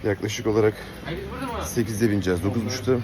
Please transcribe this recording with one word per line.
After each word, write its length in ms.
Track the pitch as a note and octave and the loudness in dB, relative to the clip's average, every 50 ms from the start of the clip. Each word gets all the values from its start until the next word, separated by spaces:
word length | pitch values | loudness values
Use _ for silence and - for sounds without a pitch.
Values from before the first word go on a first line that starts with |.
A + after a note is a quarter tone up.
| - | 2
Yaklaşık 440 | A2 G2+ - - G#2 - - F2+ A2 | 0 0 0 -2 -4 -4 -2 0 2
olarak 260 | G#2+ A2 G#2 G#2+ G#2 - - - - - - - D#3+ - - - - - - B3+ - - - | 4 6 6 4 4 0 -10 -12 -12 -12 -8 -8 -8 -6 -8 -8 -8 -8 -6 -6 -6 -6 -6
sekizde 480 | - - B2+ A2+ G2+ A2+ G2+ A#2 A2+ | -4 -2 -2 0 0 0 2 2 4
bineceğiz, 320 | G2+ G2+ F2+ F#2 F2+ F2 F#2+ | 4 2 2 2 0 2 2
dokuz 220 | G2+ G2 A#2+ A2 | 0 0 0 -2
buçukta 260 | G#2+ G#2 - G2+ A#2 C3 B2 | -2 -4 -4 0 2 2 2